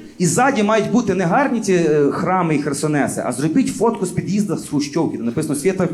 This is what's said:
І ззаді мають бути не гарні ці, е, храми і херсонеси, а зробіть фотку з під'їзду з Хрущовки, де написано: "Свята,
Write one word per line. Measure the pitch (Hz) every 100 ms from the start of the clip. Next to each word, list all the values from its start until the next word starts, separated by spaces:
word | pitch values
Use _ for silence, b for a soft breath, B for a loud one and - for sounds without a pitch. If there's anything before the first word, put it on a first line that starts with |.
| B -
І | 175
ззаді | 202 269 214
мають | 208 220 -
бути | 220 196 185
не |
гарні | 170 233 285 233
ці, | 202
е, | 180 160 151 143
храми | - 180 185 165 147
і |
херсонеси, | 147 135 151 147 113 - 117
а |
зробіть | 123 156 269 226 -
фотку | 226 226 180
з |
під'їзду | 165 139 202 196 156
з | -
Хрущовки, | 143 - 170 123 120
де |
написано: | 117 151 147 139
"Свята, | 180 190 170